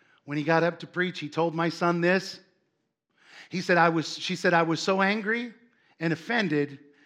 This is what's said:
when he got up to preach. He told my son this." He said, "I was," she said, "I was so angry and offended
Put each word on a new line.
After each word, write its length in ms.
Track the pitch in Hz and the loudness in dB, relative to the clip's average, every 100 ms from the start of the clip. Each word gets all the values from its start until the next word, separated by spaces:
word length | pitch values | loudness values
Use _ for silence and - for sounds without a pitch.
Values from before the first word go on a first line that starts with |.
| _ _ | _ _
when 140 | - 147 | -8 -4
he 40 | |
got 220 | 147 165 | 2 2
up 160 | 170 170 | 2 -2
to 80 | - | -10
preach. 320 | 175 180 170 | -4 -4 -4
He 80 | 147 | -8
told 260 | 160 165 | -2 -2
my 140 | 160 170 | 0 -2
son 320 | 156 175 170 | 0 0 2
this." 400 | 175 190 185 - _ _ _ _ _ _ _ _ _ - - | 2 2 -2 -16 _ _ _ _ _ _ _ _ _ -20 -10
He 120 | 180 | -6
said, 160 | 180 175 | 2 4
"I 140 | 170 | 6
was," 280 | 165 151 - | 4 -2 -6
she 160 | - | -6
said, 180 | 180 190 | 0 2
"I 100 | 170 | 4
was 180 | 165 160 | 2 0
so 200 | - 190 | 0 2
angry 520 | 196 214 202 233 240 - _ _ _ - | 2 0 -2 -4 -6 -14 _ _ _ -6
and 120 | 165 | -4
offended 680 | 156 - 233 190 151 143 139 - _ | -2 -2 -2 0 0 -2 -6 -20 _